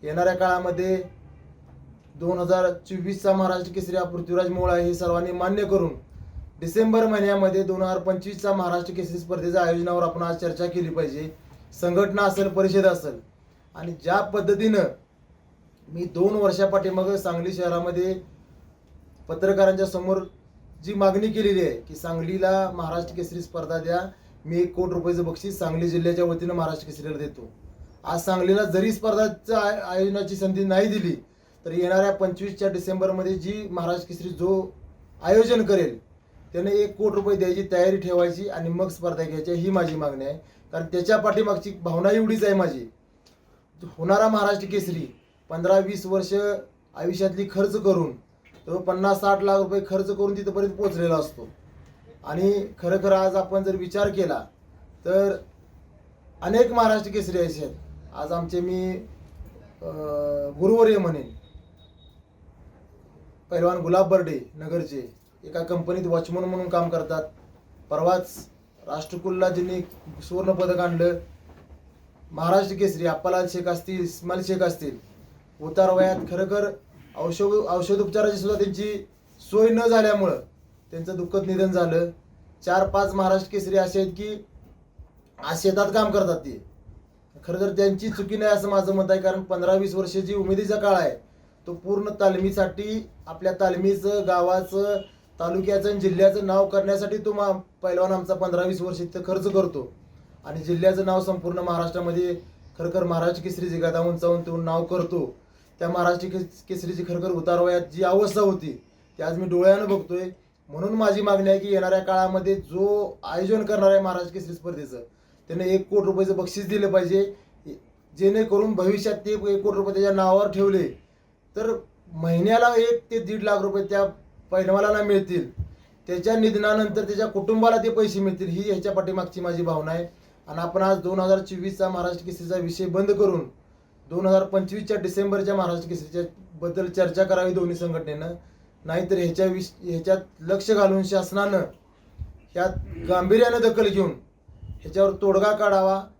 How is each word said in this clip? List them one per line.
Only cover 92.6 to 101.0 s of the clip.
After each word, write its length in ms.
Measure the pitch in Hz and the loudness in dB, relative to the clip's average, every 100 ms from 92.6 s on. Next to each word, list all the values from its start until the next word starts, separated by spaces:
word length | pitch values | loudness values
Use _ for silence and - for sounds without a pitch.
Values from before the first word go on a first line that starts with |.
| 180 190 208 214 - - - | -2 -2 -6 -6 -8 -20 -18
आपल्या 260 | 165 185 | -6 -4
तालमीचं, 720 | 180 190 180 190 196 196 208 190 | 0 0 2 2 2 0 0 2
गावाचं, 760 | 180 180 185 185 196 202 202 196 - _ - | 2 4 2 0 -2 0 -2 -6 -20 _ -8
तालुक्याचं 500 | 170 185 190 196 202 | -4 -2 0 0 0
आणि 100 | 202 | 0
जिल्ह्याचं 460 | 185 170 196 196 196 | 0 6 6 6 0
नाव 200 | 190 196 | 2 2
करण्यासाठी 520 | 196 196 196 202 208 | 2 0 0 -2 -4
तो 140 | 214 | -4
मा-, 260 | 208 202 185 - _ | -2 0 -2 -6 _
पैलवान 300 | 185 180 185 | -2 0 0
आमचा 220 | 185 180 | 0 -2
पंधरा 280 | 185 185 175 | -2 0 0
वीस 180 | 185 185 | 0 -2
वर्ष 200 | 180 165 | -4 -6
इथं 220 | 170 185 180 | -8 -8 -4
खर्च 200 | 185 190 | -2 0
करतो 460 | 190 180 147 123 - - - - - | 2 0 -2 -10 -14 -20 -20 -20 -20
आणि 160 | - 156 | -12 -10
जिल्ह्याचं 460 | 151 170 185 185 | -4 2 2 2